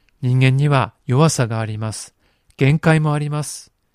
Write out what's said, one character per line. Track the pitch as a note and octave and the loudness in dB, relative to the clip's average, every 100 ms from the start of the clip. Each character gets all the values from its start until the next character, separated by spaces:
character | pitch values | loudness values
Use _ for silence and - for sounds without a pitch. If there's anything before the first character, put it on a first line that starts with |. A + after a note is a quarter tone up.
| _ _ | _ _
人 | B2+ B2+ | -2 2
間 | C3 C3+ | 2 2
に | D3 | 2
は | C#3 G#2+ - - | 0 -2 -6 -2
弱 | B2+ D#3+ | 2 2
さ | - A#2 | 2 -2
が | A2+ | -4
あ | G#2+ | -6
り | G#2+ | -6
ま | A2 | -8
す。 | - - _ _ _ _ - | -10 -16 _ _ _ _ -2
限 | C3+ D#3 | 0 2
界 | E3+ D#3+ | 2 2
も | D#3 | 2
あ | D3 | -2
り | D3 | -4
ま | D3 | -6
す。 | C#3+ - - _ _ | -8 -14 -20 _ _